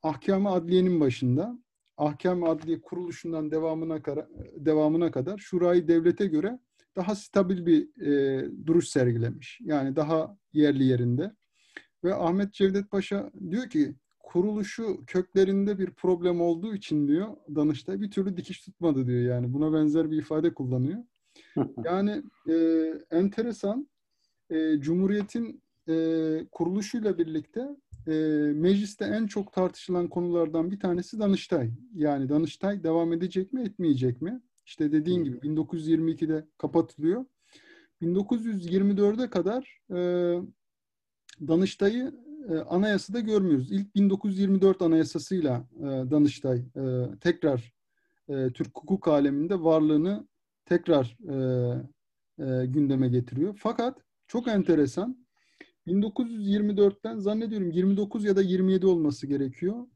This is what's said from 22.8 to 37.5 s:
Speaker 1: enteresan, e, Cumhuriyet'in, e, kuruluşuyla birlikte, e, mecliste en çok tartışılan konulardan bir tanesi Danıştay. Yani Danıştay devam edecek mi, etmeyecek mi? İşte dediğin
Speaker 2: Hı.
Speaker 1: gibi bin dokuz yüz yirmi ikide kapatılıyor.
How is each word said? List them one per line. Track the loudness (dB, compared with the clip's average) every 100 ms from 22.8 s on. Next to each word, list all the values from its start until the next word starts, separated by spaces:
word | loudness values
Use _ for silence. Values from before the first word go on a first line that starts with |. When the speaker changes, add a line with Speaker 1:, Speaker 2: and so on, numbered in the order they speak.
| 0 -6 -4
Speaker 1:
enteresan, | 0 0 0 -4 -4 -4 -4 -8 _ _ _ _ _ _
e, | -2 0 0
Cumhuriyet'in, | 0 0 2 0 -2 -6 -6 -10 _ _ -4
e, | -2 0 0 0 -2 -6
kuruluşuyla | -4 -2 -2 -4 -4 -4 -2
birlikte, | -2 -2 -6 -8 -8 -10 _ -16 -6
e, | -2 0 0 0
mecliste | 2 2 2 0 -6
en | -4 -2 -2
çok | -4 -6
tartışılan | -2 -2 -2 -4 -2 -2
konulardan | -2 -2 0 0 0 -2
bir | -2
tanesi | -2 -2 -4 -4
Danıştay. | 0 0 0 -2 -2 -6 -14
Yani | -2 0 0 0
Danıştay | 0 0 -2 -4 -2
devam | 0 0 0
edecek | 0 -2 -4 -4
mi, | -4
etmeyecek | -6 -2 0 2 0 -2
mi? | -6 -8 _ _ _
İşte | -4 0
dediğin | 0 0 0
Speaker 2:
Hı. |
Speaker 1:
gibi | -2 -4
bin | -4 -2
dokuz | -4 -6
yüz | 0
yirmi | 2 2
ikide | -2 -2 -2 -6 _
kapatılıyor. | -2 0 0 -2 -2 -2 -4 _ _